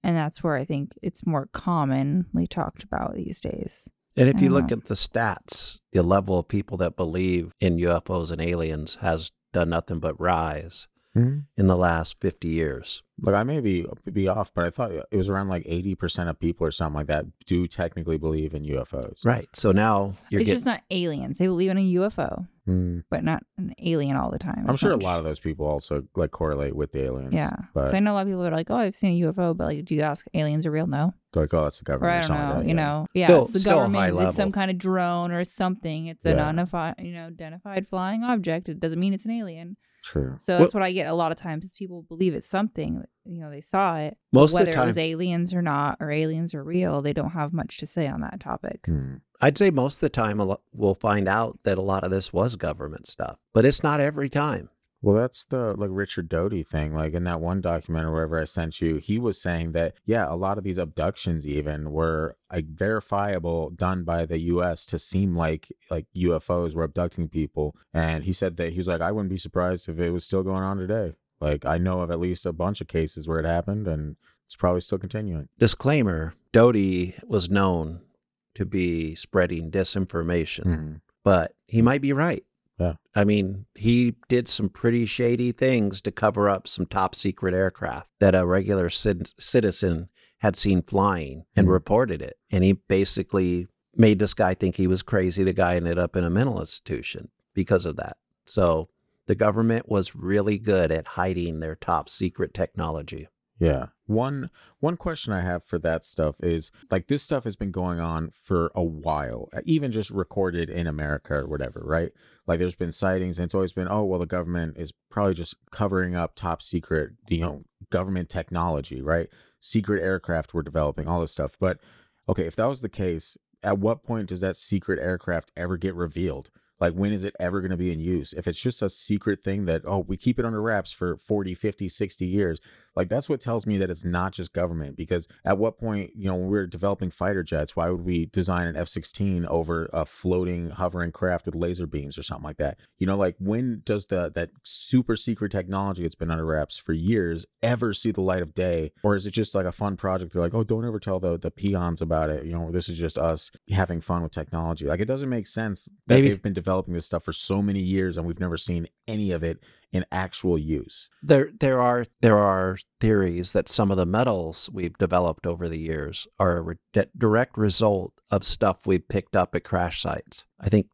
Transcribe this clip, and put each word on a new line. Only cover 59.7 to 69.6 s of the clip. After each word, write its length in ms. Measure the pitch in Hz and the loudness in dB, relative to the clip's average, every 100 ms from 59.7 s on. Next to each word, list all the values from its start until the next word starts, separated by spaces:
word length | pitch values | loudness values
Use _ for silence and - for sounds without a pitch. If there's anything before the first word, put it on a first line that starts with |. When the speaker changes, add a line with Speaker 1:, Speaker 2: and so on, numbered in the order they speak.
Speaker 3:
that, 220 | 82 82 - - | 0 -2 -4 -2
yeah, 260 | 113 80 | 0 0
a 40 | 85 | -2
lot 200 | 95 104 | -2 -2
of 60 | |
these 140 | 98 92 | -4 -4
abductions 680 | 82 - 80 - - 82 73 | -4 -2 -4 -2 -4 -4 -2
even 460 | 73 73 76 76 | -4 -4 -4 -4
were, 460 | 76 82 80 78 - _ | -2 0 0 -4 -6 _
like, 180 | 90 78 | -6 -6
verifiable, 1040 | 78 98 110 - 101 101 92 85 82 78 | -2 0 0 -2 -2 0 -2 -2 -2 -4
done 340 | 85 92 92 85 | -2 -2 -2 -2
by 200 | 85 80 | -2 0
the 140 | 82 | -2
U 240 | 85 87 | 0 0
S 220 | 87 82 - | 0 -4 -6
to 120 | 82 | -8
seem 380 | - 95 98 85 | -2 0 2 2
like, 320 | 80 80 - - _ | 0 -2 -8 -20 _
like, 140 | 85 - | -8 -6
U 200 | 90 90 | 0 2
F 160 | 80 - | 2 0
Os 240 | 87 85 | 0 0
were 120 | 80 80 | -2 -2
abducting 420 | 80 87 - 80 | -2 -4 -2 -4
people. 480 | 78 76 - 76 - _ | -4 -4 -2 -4 -6 _
And 300 | 82 80 80 | -2 0 0
he 80 | 80 | -2
said 240 | 90 95 85 | -2 -2 -2
that, 160 | 85 | -4
he 60 | 85 | -2
was 100 | 90 | -2
like, 140 | 85 | 0
"I 100 | 85 | 0
wouldn't 180 | 107 98 | 0 -2
be 80 | 92 | -4
surprised 520 | 80 92 | -4 0